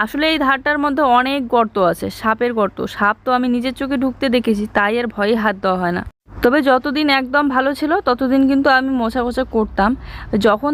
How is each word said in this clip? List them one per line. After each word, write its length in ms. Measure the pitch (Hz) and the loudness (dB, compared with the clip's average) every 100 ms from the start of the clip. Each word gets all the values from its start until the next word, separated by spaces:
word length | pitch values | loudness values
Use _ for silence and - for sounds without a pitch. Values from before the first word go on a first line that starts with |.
আসলে 220 | 220 285 320 | -2 0 0
এই 40 | 311 269 | 0 0
ধারটার 320 | 269 294 294 | 0 0 0
মধ্যে 200 | 294 277 277 240 | 0 2 2 4
অনেক 200 | 262 277 233 240 | 2 -2 0 0
গর্ত 200 | 220 208 175 | 2 2 0
আছে, 160 | 165 190 - | 0 -6 -4
সাপের 320 | 220 220 240 226 | -2 0 -2 0
গর্ত। 180 | 196 - 196 - | -2 -4 -8 -2
সাপ 200 | 208 220 262 | -2 0 -2
তো 40 | 247 | 0
আমি 100 | 247 240 | 0 -2
নিজের 180 | 254 254 | -2 -4
চোখে 180 | 269 269 | -4 -2
ঢুকতে 220 | 262 - 269 240 | -2 -2 0 0
দেখেছি, 280 | 233 208 214 208 | 0 -2 -2 0
তাই 160 | 202 240 | 0 -2
আর 60 | 233 208 | -4 -2
ভয়ে 200 | 202 226 | 0 0
হাত 120 | 214 196 | 0 -2
দেওয়া 160 | 190 185 | -2 0
হয় 120 | 175 180 | -2 -4
না। 60 | - - - - | -6 -16 -18 0
তবে 160 | 240 294 269 | 2 4 4
যতদিন 380 | 254 294 277 294 269 | 2 0 -2 2 0
একদম 240 | 254 285 285 254 | 0 0 2 2
ভালো 160 | 269 277 | 0 0
ছিল, 120 | 302 370 277 | -2 0 0
ততদিন 340 | 247 262 269 269 | 0 2 2 4
কিন্তু 160 | 277 277 262 | 4 4 2
আমি 140 | 269 254 | 2 -2
মোছা 200 | 226 247 240 | -2 -2 -4
কোছা 180 | 240 254 226 | -4 -2 -2
করতাম। 360 | 214 - 202 269 - - - 208 220 | -2 0 0 -2 -8 -14 -6 2 2
যখন 240 | 214 285 | 2 0